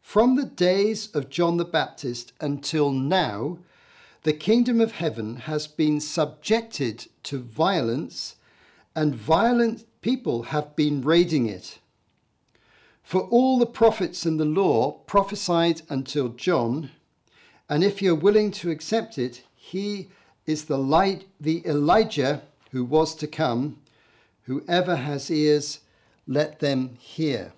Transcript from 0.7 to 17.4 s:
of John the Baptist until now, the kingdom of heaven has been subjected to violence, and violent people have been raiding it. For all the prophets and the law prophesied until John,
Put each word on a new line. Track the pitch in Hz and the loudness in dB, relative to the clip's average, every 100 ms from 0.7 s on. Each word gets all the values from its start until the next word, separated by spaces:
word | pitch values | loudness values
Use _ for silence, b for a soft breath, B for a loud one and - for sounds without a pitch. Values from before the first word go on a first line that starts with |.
| 190 208 220 - | 4 2 0 -4
of | 151 127 | -6 -4
John | - 170 170 | 0 0 0
the | |
Baptist | 170 160 135 - 131 123 - _ | 0 -2 -2 -6 -8 -8 -12 _
until | 147 143 - 156 143 | -6 -6 -4 0 0
now, | 135 135 185 139 104 131 180 b b b b b b | 0 0 0 0 -2 -6 -8 b b b b b b
the | - | -4
kingdom | 151 - 233 247 233 | -2 2 2 4 2
of | 220 | 0
heaven | - 170 117 107 120 | 0 -4 -4 -8 -8
has | 131 151 151 | -6 -6 -6
been | - 151 151 | 0 2 2
subjected | 147 - 151 - - 226 226 - 127 107 - _ | -2 -2 -2 -2 0 0 0 -6 -6 -6 -16 _
to | - 139 | -10 -10
violence, | 123 110 170 190 117 123 - - - - b b b b b | -10 -2 0 2 0 -2 -6 -10 -14 -16 b b b b b
and | - 151 | -2 -2
violent | 120 107 165 233 240 233 226 - _ | -2 0 2 4 2 2 -2 -14 _
people | - 254 170 120 | -4 -2 -2 -4
have | 113 151 147 - | -2 -4 -4 -2
been | 151 143 | 0 0
raiding | 131 170 175 151 117 | 2 2 4 2 -2
it. | 92 - - _ _ _ _ _ _ _ b b b b b | -4 -14 -20 _ _ _ _ _ _ _ b b b b b
For | _ 185 | _ -2
all | 180 240 262 254 | 2 2 4 2
the | 240 | 0
prophets | - 226 220 185 - | 4 2 4 -4 -2
and | 170 156 | -2 0
the | 156 | 0
law | 160 190 120 135 151 - | 2 2 2 2 -4 0
prophesied | 202 196 208 - 170 170 160 - | 0 0 -6 -2 2 2 0 -4
until | 139 135 151 123 | -6 -4 -2 -2
John, | 117 - 160 117 135 151 - _ _ _ b | -2 0 0 0 -2 -6 -16 _ _ _ b